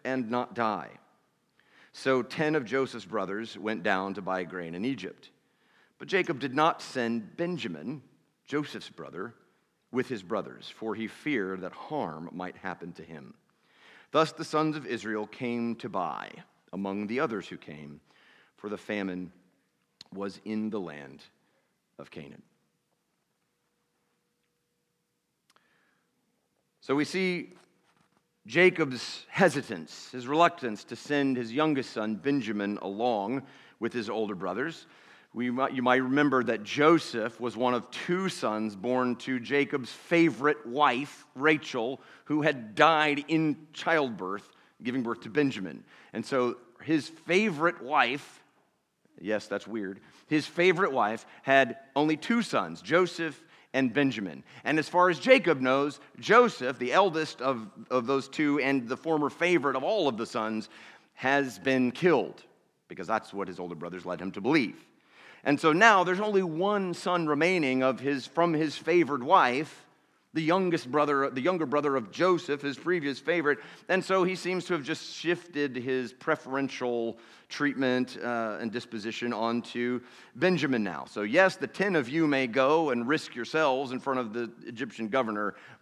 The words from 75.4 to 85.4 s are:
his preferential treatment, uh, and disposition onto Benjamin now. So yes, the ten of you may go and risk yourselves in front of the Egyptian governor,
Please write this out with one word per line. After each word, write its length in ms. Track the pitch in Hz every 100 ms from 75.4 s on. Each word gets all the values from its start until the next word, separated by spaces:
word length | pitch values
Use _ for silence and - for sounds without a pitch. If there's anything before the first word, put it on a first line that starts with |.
| - 147 143 123
his 380 | 123 131 120
preferential 1040 | - - 147 131 135 135 - 123 120 113 110 - - -
treatment, 640 | - 143 131 131 127 127 -
uh, 320 | 117 120 110 90
and 140 | 110
disposition 640 | 113 - 110 104 113 120
onto 680 | 107 113 117 117 123 120 123 - - -
Benjamin 480 | 120 180 175 143 123
now. 220 | 101 73
So 160 | 65 113
yes, 360 | 107 147 190 185
the 100 | 139
ten 280 | - 202
of 140 | 170 120
you 180 | 156 156
may 200 | 135 131
go 420 | 120 131 160 156
and 180 | 120 120
risk 280 | 151 -
yourselves 580 | 120 113 156 151 131 135
in 80 | 127
front 200 | 139 131
of 120 | 117
the 180 | 117 120 -
Egyptian 440 | - 113 123 - 110
governor, 480 | 135 113 104